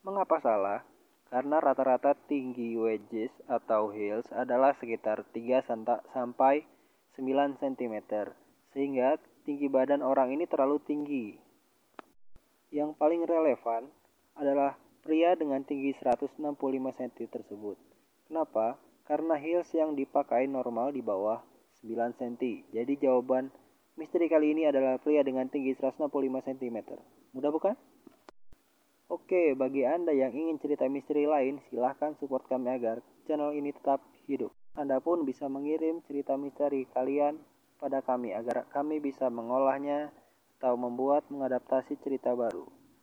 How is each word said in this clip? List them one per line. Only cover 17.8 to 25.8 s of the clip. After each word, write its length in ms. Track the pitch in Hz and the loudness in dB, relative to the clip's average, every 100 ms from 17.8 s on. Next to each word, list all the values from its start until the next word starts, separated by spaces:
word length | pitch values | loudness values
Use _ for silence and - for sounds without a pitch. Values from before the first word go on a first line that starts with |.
| _ _ _ _ _ | _ _ _ _ _
Kenapa? 480 | 160 151 110 113 127 _ _ | -4 0 0 0 -2 _ _
Karena 320 | - 147 165 151 | -4 -2 0 -2
heels 320 | 156 175 165 160 | 0 -2 0 0
yang 240 | 156 143 | 0 -2
dipakai 480 | 135 143 139 120 139 | 0 0 2 0 0
normal 480 | 135 123 117 131 143 | -2 -4 -2 -2 -4
di 80 | |
bawah 400 | 113 98 107 113 - _ _ _ | -2 -2 0 -2 -6 _ _ _
sembilan 320 | 110 113 120 120 | -10 -4 -4 -4
senti. 480 | 123 120 127 95 - | -8 -4 -4 -4 -6
Jadi 320 | 110 120 143 | -4 -2 2
jawaban 480 | 139 127 127 131 135 - _ _ _ - | 4 4 4 0 0 -12 _ _ _ -16
misteri 320 | 156 170 165 | -4 0 4
kali 240 | 160 151 151 | 4 4 4
ini 80 | |
adalah 320 | 156 139 131 127 | 4 4 2 0
pria 320 | 151 151 135 | 2 2 2
dengan 240 | 131 131 | 0 -2
tinggi 240 | 147 131 | -2 -2
seratus 240 | 131 | 0